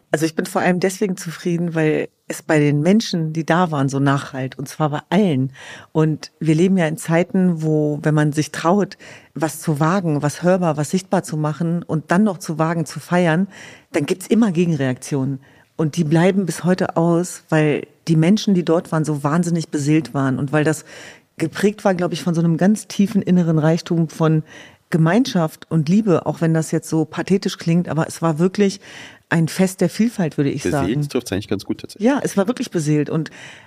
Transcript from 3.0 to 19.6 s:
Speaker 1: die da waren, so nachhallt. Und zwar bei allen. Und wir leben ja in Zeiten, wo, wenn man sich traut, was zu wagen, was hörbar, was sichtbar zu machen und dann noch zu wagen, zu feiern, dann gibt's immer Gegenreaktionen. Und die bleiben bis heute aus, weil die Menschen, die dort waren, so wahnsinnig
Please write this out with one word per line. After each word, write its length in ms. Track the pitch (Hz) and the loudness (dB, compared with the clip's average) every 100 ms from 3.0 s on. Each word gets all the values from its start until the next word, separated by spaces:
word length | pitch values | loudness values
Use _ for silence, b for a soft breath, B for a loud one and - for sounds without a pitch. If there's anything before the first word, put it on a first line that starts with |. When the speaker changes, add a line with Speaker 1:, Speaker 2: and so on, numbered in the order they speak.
| - 180 160 | 2 -4 -4
Speaker 1:
die 140 | 160 156 | -4 0
da 240 | 165 180 | 0 2
waren, 180 | 151 135 | 0 0
so 80 | 135 | 2
nachhallt. 600 | 143 139 - 135 131 - | 2 0 -2 -8 -8 -8
Und 100 | 143 | -12
zwar 200 | - 156 | -4 -4
bei 80 | 147 - | -4 -2
allen. 440 | 175 202 135 131 B B B B | 0 2 2 -2 B B B B
Und 400 | 160 156 147 - _ | 0 0 0 -8 _
wir 140 | 156 | 0
leben 240 | 156 185 190 | 2 4 2
ja 80 | 160 | 0
in 100 | 156 | -2
Zeiten, 640 | - 165 175 190 185 165 | -2 0 2 2 2 0
wo, 340 | 156 156 151 147 | 0 0 0 0
wenn 100 | 156 | 0
man 180 | 151 151 | 2 2
sich 200 | 147 147 | 0 -4
traut, 460 | - 165 202 202 - B B B | -2 0 2 0 -6 B B B
was 260 | - 156 - | -6 -6 -4
zu 200 | - 147 | -4 0
wagen, 420 | 156 196 170 147 | 2 0 0 -2
was 220 | 143 - | -2 -2
hörbar, 340 | 175 185 175 143 | 0 2 2 -2
was 140 | 147 | -2
sichtbar 320 | 185 185 190 | -4 -2 -2
zu 120 | - 156 | -2 -4
machen 460 | 151 156 170 170 | -4 -2 -2 -4
und 300 | - 160 - | -4 -6 0
dann 120 | 175 | 2
noch 140 | 214 160 | 2 0
zu 220 | - 151 | -8 -2
wagen, 260 | 160 170 160 | -2 -2 -4
zu 140 | - | -8
feiern, 480 | - 175 175 160 196 B B B B | -2 2 2 2 0 B B B B
dann 140 | 170 147 | -4 -2
gibt's 220 | 185 - | -4 0
immer 240 | 220 226 | 2 2
Gegenreaktionen. 880 | 165 175 156 135 127 - 143 131 135 b b b - | 2 0 0 0 -4 -4 -4 -2 -4 b b b -4
Und 200 | 160 170 | -4 0
die 60 | |
bleiben 420 | 156 160 180 196 175 | 2 4 4 2 -2
bis 180 | - | -2
heute 320 | 170 185 185 - | 0 0 0 0
aus, 460 | 170 170 175 - - | 2 2 0 -8 -2
weil 380 | 160 151 131 - _ - | 2 2 0 -4 _ 0
die 80 | 165 | 4
Menschen, 380 | 160 208 214 | 4 4 4
die 100 | 185 | 2
dort 280 | 160 165 170 | 2 0 0
waren, 120 | 160 | -2
so 200 | 151 147 | -2 -2
wahnsinnig 460 | 143 165 170 170 | 0 0 0 -2